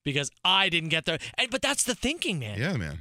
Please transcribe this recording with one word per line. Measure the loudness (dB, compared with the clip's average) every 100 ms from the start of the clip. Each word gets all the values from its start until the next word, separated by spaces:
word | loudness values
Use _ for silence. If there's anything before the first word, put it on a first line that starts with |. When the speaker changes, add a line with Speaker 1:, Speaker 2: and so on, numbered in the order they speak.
Speaker 1:
because | -2 -2 -2 -2
I | 2 4 4
didn't | 2 2
get | 0 0
there. | -2 -4 -2
And, | 0
but | 0
that's | 0 0
the | 0
thinking, | 0 -2 -2 -2 -2
man. | -4 -2
Speaker 2:
Yeah, | -2 0
man. | -4 -6